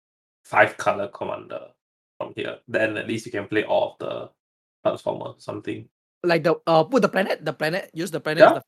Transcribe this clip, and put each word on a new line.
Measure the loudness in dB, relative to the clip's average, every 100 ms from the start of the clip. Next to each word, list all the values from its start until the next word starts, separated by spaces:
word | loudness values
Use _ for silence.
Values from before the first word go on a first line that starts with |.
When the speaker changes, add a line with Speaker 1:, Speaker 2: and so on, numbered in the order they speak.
| _ _ _ _
Speaker 1:
five | -2 2 2 2
color | -2 -2 -4
commander | -8 -8 -8 -10 -12 -14 _ _ _ _ -12
from | -10
here. | -8 -8 -10 -4
Then | -2 -2 -2
at | -6
least | -6 -6
you |
can | -8 -2
play | 0
all | 2 2 0
of | -4
the | -8 -8 -12 _ _ _ _ _
transformer, | -4 -4 -4 -6 -8 -14
something. | -12 -10 -8 -10 -12 _ _ _
Speaker 2:
Like | 0 2
the, | 2 0 2
uh, | 4
put | 4 4
the | 2
planet, | 2 -2 -4
the | -6
planet, | -4 -4 -4 -6
use | -8 -6
the | -6
planet | 0 8
Speaker 1:
Yeah. | 8
Speaker 2:
as | 8